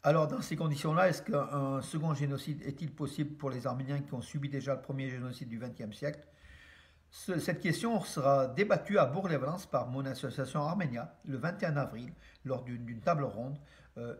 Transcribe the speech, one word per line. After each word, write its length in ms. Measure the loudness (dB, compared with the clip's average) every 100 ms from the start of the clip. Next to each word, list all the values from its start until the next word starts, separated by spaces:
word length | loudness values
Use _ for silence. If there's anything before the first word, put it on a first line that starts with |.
Alors, 240 | 6 6 4
dans 140 | 0
ces 140 | -2 0
conditions-là, 540 | 0 0 2 4 4
est-ce 140 | 4
qu'un 580 | 0 0 0 0 0 0
second 320 | -2 -2 0
génocide 480 | 0 0 -2 -4 -6
est-il 300 | -6 -6 -8
possible 460 | -4 -6 -2 -4 -2
pour 120 | -4
les 160 | -2 -2
Arméniens 360 | -2 -2 -4
qui 120 | -4
ont 80 | -6
subi 280 | -6 -4 -2
déjà 260 | -4 -2 -2
le 60 |
premier 280 | -2 -4 -4
génocide 400 | -4 -6 -8 -8
du 80 | -6
vingtième 360 | -8 -8 -10
siècle ? 340 | -4 -6 -6 -14 -20 -20 -20 -20 -20 -20 _ _
Ce, 300 | -14 -2 0
cette 200 | 0 0
question 400 | 2 2 2 0
sera 440 | 0 2 6 6 4
débattue 540 | 2 4 4 6 6
à 80 | 6
Bourg-les-Valences 580 | 4 0 0 0 -4 0
par 220 | 0 0
mon 180 | -2 -4
association 560 | -4 -4 -2 -2 0
Arménia 560 | 0 0 0 -2 -8 -12 -8
le 120 | -2
vingt 200 | -2 0
et 20 | 0
un 120 | 2
avril 360 | 0 -4 -10 -12 -20 -12
lors 200 | -4 -4
d'une, 220 | -4 -8 -6
d'une 140 | -2
table 240 | 2 2
ronde. 340 | 2 -2 -6 -6 -12 -20 -18 -10
Euh, 180 | -10 -10